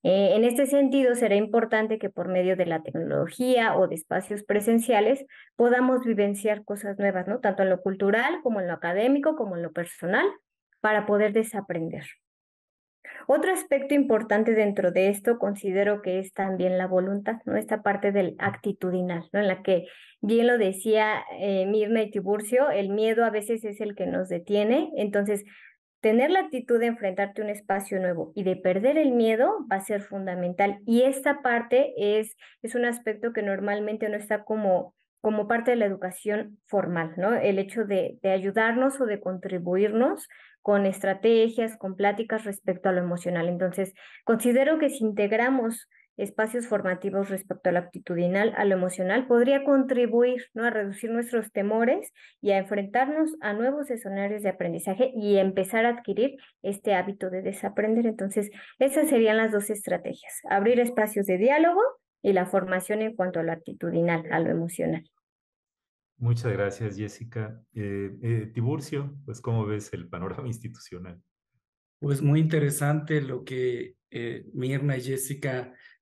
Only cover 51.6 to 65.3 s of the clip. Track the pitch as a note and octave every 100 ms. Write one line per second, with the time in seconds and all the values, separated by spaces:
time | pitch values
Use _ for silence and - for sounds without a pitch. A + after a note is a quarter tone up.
51.6 | G3+ A3 A#3 F4 - _ - _ G3+ G3
52.6 | F#3+ G3+ G3 A#3+ C4+ D4+ D#4 D#4 G#3 G#3
53.6 | A#3+ D4 C#4 A3+ G3+ G3 G3+ G#3+ G3+ F#3+
54.6 | F3 E3+ G3 F#3+ C4 B3 G#3 G3 F#3+ F#3+
55.6 | F#3 A3+ A#3 A#3+ - G3 C4 - - _
56.6 | G3 G3+ - F#3+ G3+ G3 F#3 F#3 F#3+ G3
57.6 | G3+ G3+ G#3+ A3+ A#3 A3 G3 G#3 G3+ -
58.6 | - _ C4+ D4 D4+ B3 A3 A3 A3 G#3
59.6 | G3+ G#3 - F3+ - - - - - G3
60.6 | G#3 A#3+ A#3+ A#3+ G#3 G#3 G3 F#3 A3+ D4
61.6 | E4 F4 B4+ - _ _ G3+ F#3+ F3+ G3
62.6 | F#3 F#3 F#3 G#3+ A3 A3+ F#3 F3 E3 E3
63.6 | - - E3+ E3+ E3+ E3 E3 E3 E3 E3
64.6 | E3+ - E3 D#3+ - _ _